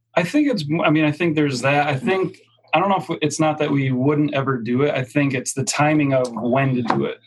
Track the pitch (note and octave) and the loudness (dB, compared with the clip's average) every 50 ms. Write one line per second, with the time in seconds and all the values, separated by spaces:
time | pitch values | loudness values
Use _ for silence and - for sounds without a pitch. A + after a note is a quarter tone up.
0 | _ _ - F3 F3 - - D4+ D4 C#4+ A#3 F3+ D3 C#3+ D#3+ E3+ - E3 D3+ D#3+ | _ _ -4 -2 -2 0 0 2 2 2 0 -2 -2 -2 -2 0 2 2 2 4
1 | D#3 D3 D3 - F3 E3 D3+ D#3 D3 C#3+ C3+ A#2+ B2 C#3 C#3+ C#3+ C#3+ D3+ C3+ C3 | 2 2 0 0 0 0 0 0 0 0 -2 -2 0 0 2 2 0 0 -2 -2
2 | - F#3 F#3+ F#3+ F3+ - - - - _ _ _ _ - - E3 F#3 G3+ F#3+ F3 | 0 0 0 0 -2 -4 -6 -12 -20 _ _ _ _ -2 -2 0 0 0 0 -2
3 | - - E3 - D3+ C#3+ - - D#3 D#3 D3 D3+ D3 D3 C#3+ C#3 C3+ C3 B2+ B2 | -2 -4 -6 -4 -4 -2 0 0 0 0 0 0 -2 -2 0 0 0 0 0 0
4 | C3 D3 D3+ D3 D3+ C#3+ - C#3 C3+ C3+ C3 A#2 A2 A#2+ A#2+ C3 D3 C#3+ - C3+ | 2 2 2 2 0 0 0 -2 -2 -2 -2 -2 -2 -2 0 2 2 0 0 -2
5 | B2+ - - D3 C#3+ C3+ C3 B2 - - - C#3 B2+ - - - D3 D3+ D#3 D3+ | -4 -2 0 0 0 0 0 -2 -4 -6 -4 -4 -4 -2 0 2 2 4 4 4
6 | C#3+ C#3 C3+ C3 B2+ A#2+ A#2 G#2+ A#2 A#2+ B2+ C3+ C#3 C3+ B2+ B2 A#2 - - - | 2 2 2 2 0 -2 -4 -4 -2 0 2 2 2 2 0 0 0 0 0 0
7 | - - - - _ | 0 -2 -4 -8 _